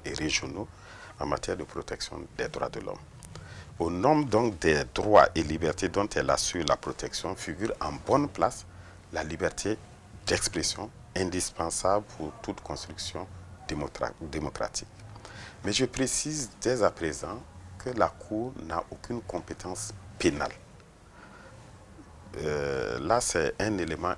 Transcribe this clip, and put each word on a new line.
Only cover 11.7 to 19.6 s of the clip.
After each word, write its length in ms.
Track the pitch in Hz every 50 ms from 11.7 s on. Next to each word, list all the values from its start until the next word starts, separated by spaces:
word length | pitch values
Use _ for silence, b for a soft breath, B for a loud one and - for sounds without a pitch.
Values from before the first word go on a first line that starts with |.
| - - - 92 98 104 104 - -
pour 160 | - 80 76 - - -
toute 180 | - 101 -
construction 680 | - - 73 73 - - 80 - - - - 87 92 - - - - - - - -
démotra-, 460 | - 78 73 73 67 - - 69 - - -
démocratique. 680 | 82 76 67 78 73 71 - - 58 53 - - - - - - - - B B B B B B B B B B -
Mais 80 | 92 104
je 140 | - 131
précise 640 | 123 - - 135 127 - - - 151 156 151 131 107 - -
dès 220 | - 110 127 123 101
à 80 | 87
présent 520 | - - 82 78 73 - - 76 98 123 - - - - - - -
que 140 | - - 127
la 180 | 123 110 87 80
Cour 460 | - - - - 107 107 117 127 131 - 78
n'a 220 | 82 85 85 - -
aucune 300 | - - - - 120 117 101
compétence 680 | - - 87 - - - -